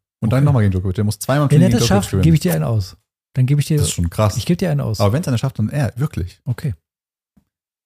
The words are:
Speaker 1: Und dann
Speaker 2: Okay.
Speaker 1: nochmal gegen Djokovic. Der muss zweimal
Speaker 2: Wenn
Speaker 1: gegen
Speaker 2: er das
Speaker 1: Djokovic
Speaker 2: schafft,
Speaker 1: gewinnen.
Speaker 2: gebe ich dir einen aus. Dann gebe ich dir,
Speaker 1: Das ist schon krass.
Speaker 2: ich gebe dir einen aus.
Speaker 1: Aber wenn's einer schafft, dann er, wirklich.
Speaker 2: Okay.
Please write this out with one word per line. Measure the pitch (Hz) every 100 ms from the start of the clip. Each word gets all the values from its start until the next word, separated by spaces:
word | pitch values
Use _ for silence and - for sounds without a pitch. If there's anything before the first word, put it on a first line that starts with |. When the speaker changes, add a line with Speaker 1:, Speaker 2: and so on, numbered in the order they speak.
| _ -
Speaker 1:
Und | 110
dann | 127
Speaker 2:
Okay. |
Speaker 1:
nochmal | 147 131
gegen | 104
Djokovic. | 92 95 90
Der |
muss | 104 -
zweimal | - 139 143
Speaker 2:
Wenn | 151
Speaker 1:
gegen |
Speaker 2:
er | 139
das | 233
Speaker 1:
Djokovic | -
Speaker 2:
schafft, | 202 196
Speaker 1:
gewinnen. | 95
Speaker 2:
gebe | 151
ich | 160
dir | -
einen | 80
aus. | 76 110 95 - _ _ _
Dann | - 127
gebe | 147
ich | -
dir, | 151
Speaker 1:
Das | 90
ist |
schon | - 85
krass. | - 107 -
Speaker 2:
ich | -
gebe | 175
dir | 185
einen | 143
aus. | 123 107
Speaker 1:
Aber | 104
wenn's | 127 180
einer | 120
schafft, | 135 -
dann | 107
er, | 143 - -
wirklich. | 151 - 90 -
Speaker 2:
Okay. | - 120 147 - _ _ _ _ _ _ _ _ _ _